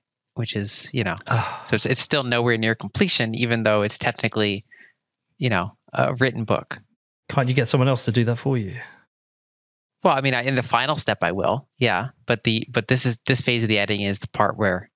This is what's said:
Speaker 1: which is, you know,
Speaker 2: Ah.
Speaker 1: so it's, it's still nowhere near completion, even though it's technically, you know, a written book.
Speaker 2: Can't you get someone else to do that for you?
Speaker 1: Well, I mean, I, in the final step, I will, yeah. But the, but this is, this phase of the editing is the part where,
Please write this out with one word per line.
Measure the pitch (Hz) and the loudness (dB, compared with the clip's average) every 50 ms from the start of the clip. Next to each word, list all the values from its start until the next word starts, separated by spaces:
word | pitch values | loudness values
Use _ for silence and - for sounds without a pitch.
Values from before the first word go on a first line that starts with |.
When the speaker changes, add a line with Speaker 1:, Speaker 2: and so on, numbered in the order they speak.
| _ _ _ _ _ _ _ | _ _ _ _ _ _ _
Speaker 1:
which | - 120 - - | -6 -6 -4 -4
is, | 107 101 104 - - - - - | -4 -2 -2 -2 -4 -4 -4 -4
you | 127 110 | -4 -4
know, | 95 82 - - | -4 -4 -6 -4
Speaker 2:
Ah. | - 117 117 - - - - - | -2 -2 -2 -2 -4 -8 -12 -4
Speaker 1:
so | - - | -2 -2
it's, | 107 - | 0 0
it's | - 131 - | 0 0 0
still | - - - 147 131 | 0 0 0 0 0
nowhere | 123 120 120 120 120 117 113 | 0 0 0 2 2 2 2
near | 110 110 110 | 2 0 0
completion, | - - - - - 208 180 - - 123 113 113 | -2 -4 -8 -2 0 0 2 2 0 0 -2 -2
even | 113 123 117 117 113 110 | -2 0 0 0 2 2
though | 110 107 107 | 2 4 4
it's | 101 107 - - | 2 0 -2 -2
technically, | - 123 120 - - 113 - 110 107 104 101 101 - _ - - - - _ _ _ _ _ _ _ _ _ _ | -2 -2 -2 -2 -4 -4 0 0 0 0 0 -2 -6 _ -20 -20 -20 -20 _ _ _ _ _ _ _ _ _ _
you | - 127 | -2 0
know, | 107 90 90 110 - _ _ _ - | 0 0 0 -2 -6 _ _ _ -2
a | - - 131 - | 0 0 0 2
written | 123 131 131 - - 113 | 0 0 0 0 -2 -2
book. | - 107 - - - - - - _ _ _ _ _ _ _ _ - | -2 -2 -2 -2 -6 -12 -14 -14 _ _ _ _ _ _ _ _ -4
Speaker 2:
Can't | - 143 135 127 | -2 0 0 2
you | 127 | 2
get | 135 123 117 | 2 2 2
someone | - 135 127 135 | 2 2 2 2
else | 131 120 - | 2 0 -2
to | - 107 | 0 0
do | 123 117 | 2 2
that | 113 120 | 2 0
for | 117 - 139 135 123 | -2 -2 -2 -2 -2
you? | 104 95 135 127 - - - - _ _ _ _ _ _ _ _ _ _ _ _ _ _ _ _ _ _ _ _ - | -4 -6 -8 -12 -14 -16 -20 -20 _ _ _ _ _ _ _ _ _ _ _ _ _ _ _ _ _ _ _ _ 2
Speaker 1:
Well, | 185 156 | 2 4
I | 135 | 4
mean, | 135 139 127 | 2 2 2
I, | 123 120 | 2 0
in | 131 139 | 0 0
the | 123 120 | 0 0
final | - - 117 127 139 156 156 | 2 0 2 2 2 0 0
step, | - - 104 - - | 0 -2 0 0 0
I | 85 87 | 0 0
will, | 98 87 - 101 131 - _ _ - | 0 0 0 0 0 -2 _ _ 0
yeah. | 127 117 98 87 110 131 - _ _ | 0 2 2 0 -2 -4 -10 _ _
But | - 123 107 - | -2 -2 0 0
the, | - 110 113 - - | 0 0 0 -2 -2
but | 120 120 104 | -2 -2 0
this | - 131 127 - | 2 2 2 2
is, | 127 117 - _ | 0 0 0 _
this | - 135 123 | 0 0 2
phase | - - 120 117 113 | 2 0 0 2 2
of | 107 | 2
the | 110 101 | 2 2
editing | 101 101 107 101 101 | 2 0 0 -2 0
is | 98 98 95 | -2 -2 -4
the | - - | -6 -6
part | - - 107 101 - - | -2 0 0 0 0 0
where, | 107 98 90 90 90 - _ | 0 0 0 -2 -4 -10 _